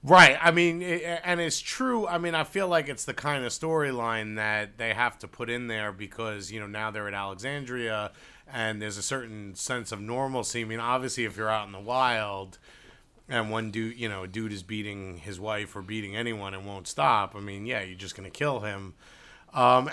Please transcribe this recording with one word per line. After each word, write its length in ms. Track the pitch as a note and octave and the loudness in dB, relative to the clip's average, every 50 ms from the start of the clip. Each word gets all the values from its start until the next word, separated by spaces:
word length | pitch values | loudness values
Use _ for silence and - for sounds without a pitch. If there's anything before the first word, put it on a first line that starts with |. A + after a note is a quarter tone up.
Right. 340 | - C3+ F3+ F3+ E3+ C#3 C#3 - | 10 12 12 12 12 12 10 8
I 120 | E3 E3+ | 6 6
mean, 320 | E3 F3 F3 E3+ E3 F3 | 6 8 4 4 2 0
it, 380 | F3+ F3+ E3+ F3 D#3 E3+ E3+ E3 - | -2 -2 -2 -2 -2 -4 -6 -4 0
and 160 | F3+ F3 E3+ | 0 0 0
it's 200 | E3+ D#3 - - | 0 0 -2 -2
true. 460 | - - - - C4 C4 B3 A3+ G#3 | -4 -6 -4 -2 0 0 2 0 0
I 120 | E3+ F3 E3+ | 0 0 0
mean, 160 | E3+ E3+ E3 | 0 0 0
I 100 | D#3+ D3+ | 0 0
feel 240 | - - G3 G3 F3+ | 0 -2 -2 0 2
like 200 | E3+ E3 D3 C#3+ | 2 2 2 0
it's 140 | C3+ - - | -6 -8 -6
the 80 | - A#2+ | -6 -6
kind 300 | - - D3 D3 C#3 B2+ | -4 -2 -2 0 0 -2
of 80 | A#2+ | -4
storyline 840 | - - - D#3+ D#3+ D#3 D3 C#3 B2+ A#2+ A#2 A#2 A2+ A2 G#2+ G#2+ G#2+ | -4 -4 -2 0 2 2 2 0 0 0 0 0 0 -2 -2 -4 -4
that 400 | G#2+ G#2+ G#2+ G#2+ G#2+ G#2+ G#2 - | -2 0 0 0 0 -2 -4 -6
they 160 | - A2+ A2+ | -4 -2 -2
have 260 | G#2+ G#2+ B2 A#2+ - - | 0 2 0 0 0 -6
to 80 | - - | -16 -18
put 200 | - - B2 A2+ | -10 -8 -4 -4
in 180 | A#2+ B2 B2 A#2 | -4 -4 -4 -4
there 240 | A2+ A2 G#2+ G#2 | -4 -4 -4 -6
because, 600 | F#2+ F#2+ G#2 F#2+ - - A2+ A2 G#2 G2+ G2 - | -6 -8 -12 -12 -8 -6 -6 -6 -6 -6 -10 -10
you 80 | A2 A2+ | -10 -10
know, 60 | G#2 | -10
now 240 | G2+ G#2 G#2+ A2 A2 | -8 -6 -6 -6 -6
they're 180 | G#2 G#2+ G#2 G#2 | -6 -6 -8 -6
at 60 | G2+ | -6
Alexandria 960 | G2+ G2 G2 G2 F#2 G#2+ C3+ C#3+ D3 C3+ A#2+ B2 B2 A#2 A2+ A2 G#2+ G#2 G2+ - - - - - - - - | -6 -6 -8 -8 -8 -8 -8 -6 -6 -8 -6 -6 -4 -4 -2 -2 -4 -4 -6 -10 -16 -20 -20 -20 -20 -20 -10
and 300 | C#3 A#2+ A2+ A2 G#2+ G#2 | -6 -4 -2 -2 -2 -4
there's 160 | G#2+ G#2+ G2 G2+ | -6 -6 -6 -6
a 40 | |
certain 520 | G2 - C3+ C3 A#2+ A2+ A2 G#2+ G#2 G2 F2+ | -4 -4 -4 -4 -6 -8 -12 -12 -12 -12 -10
sense 380 | - - - B2+ A#2+ A2+ - | -10 -6 -4 -4 -4 -4 -6
of 80 | A2+ G2+ | -8 -8
normalcy. 580 | G#2 G#2+ A#2+ B2+ C3+ C3+ C3 B2 G#2+ - - A#2+ | -6 -6 -4 -2 -2 -2 -2 -2 -4 -2 -4 -4
I 40 | A2+ | -4
mean, 160 | A2 A2+ A#2 | -4 -4 -4
obviously, 440 | A#2 A#2+ B2+ C3 B2+ B2+ - B2+ A#2 | 0 0 0 0 0 -2 -2 -2 -2
if 140 | G#2+ G2 G#2 | -4 -2 -2
you're 100 | A2 A2 | -2 0
out 180 | A2 G#2+ G#2 | 0 0 -2
in 60 | G2+ | -6
the 80 | G2 G2 | -12 -12
wild 760 | G2+ A2 B2 C3 C3 B2 A#2 A2 G#2+ G#2 G2+ G2 G2 F#2+ - - - - - - - - - - - _ _ - _ - | -6 -2 2 4 4 4 4 0 -2 -4 -6 -8 -8 -10 -14 -20 -20 -20 -20 -20 -20 -20 -20 -20 -20 _ _ -20 _ -2
and 200 | C3+ A#2 A2 G#2+ | -2 0 0 0
one 200 | G#2+ A2+ A2+ G#2+ | -2 -2 -2 -4
dude, 260 | G2 A2+ A2 A2 A#2+ | -4 -4 -4 -4 -6
you 120 | A#2+ A#2+ A2 | -6 -6 -6
know, 140 | G2+ F#2+ F#2 | -4 -6 -8
a 40 | F#2+ | -6
dude 240 | F#2 A2 A2 A2 | -6 -6 -6 -4
is 100 | G#2 F#2+ | -6 -8
beating 560 | F2 F#2 A2 G#2+ G2+ G#2 G2+ G2+ F#2+ F#2+ F2 E2+ | -8 -8 -6 -6 -6 -8 -8 -10 -10 -12 -12 -12
his 220 | D#2 G#2+ G2 F2 | -12 -12 -12 -8
wife 340 | G2+ A2 G#2+ G#2 G#2 G2 - | -6 -4 -4 -4 -4 -8 -10
or 60 | G#2 | -12
beating 340 | F#2 F#2 A2 A2 G#2 G2 G2+ | -10 -6 -6 -6 -6 -6 -6
anyone 360 | A2 A#2+ A#2+ A2+ G#2 G2 G2 | -6 -4 -4 -4 -6 -8 -8
and 140 | F#2+ F#2+ G2 | -8 -10 -10
won't 200 | G2+ G2+ F#2+ F2 | -10 -10 -10 -10
stop, 480 | - - - D3+ C#3 A#2+ G#2 G2 F#2+ - | -8 -2 2 4 4 4 4 2 -2 -6
I 60 | G2+ | -10
mean, 240 | G2+ G2+ G2 G2 G#2 | -10 -8 -8 -8 -6
yeah, 160 | A#2+ B2+ A2 | -4 -4 -4
you're 160 | F#2+ F#2 F#2 | -4 -6 -10
just 180 | F#2 G2+ F2+ - | -12 -12 -12 -12
gonna 140 | - G2 F#2+ | -12 -14 -14
kill 320 | - - D3 D3 C3+ A2+ | -6 -4 -2 -2 -2 -2
him. 320 | G#2 G#2+ G2+ G2 G2 F#2+ F2+ _ - - - - - - - - - - - | -4 -6 -8 -8 -10 -12 -14 _ -20 -20 -20 -20 -20 -20 -20 -20 -20 -6 2
Um, 340 | C#3 B2 B2 B2+ B2+ C3 D3+ | 6 8 8 8 8 6 4